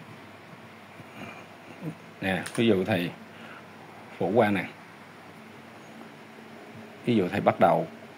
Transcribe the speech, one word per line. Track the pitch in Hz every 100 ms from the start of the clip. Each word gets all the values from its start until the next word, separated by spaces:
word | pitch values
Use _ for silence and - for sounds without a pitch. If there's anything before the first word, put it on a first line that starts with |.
| - - - - - - - - - - - - - - - - - - 165 - - -
Nè, | - - - -
ví | 117
dụ | 98
thầy | 95 113 175 - - - - - - - - - - -
phủ | 92
qua | 110 107
nè. | 98 - - - - - - - - - - - - - - - - - - - - - - - -
Ví | - 117
dụ | 87
thầy | 98
bắt | 113 -
đầu | 92 82 82 - -